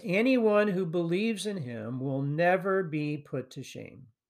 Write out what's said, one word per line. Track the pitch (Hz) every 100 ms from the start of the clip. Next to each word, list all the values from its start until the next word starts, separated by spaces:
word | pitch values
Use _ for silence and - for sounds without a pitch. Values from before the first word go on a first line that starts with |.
"Anyone | 220 185 247 262 220 208 208
who | 185
believes | 180 175 170 175 226 208 202
in | 196
him | 123 117 110 127
will | 135 135
never | 143 147 175 185 190 190
be | 175 151 147 147
put | - 135 123
to | -
shame." | 127 127 107 - 117 _ _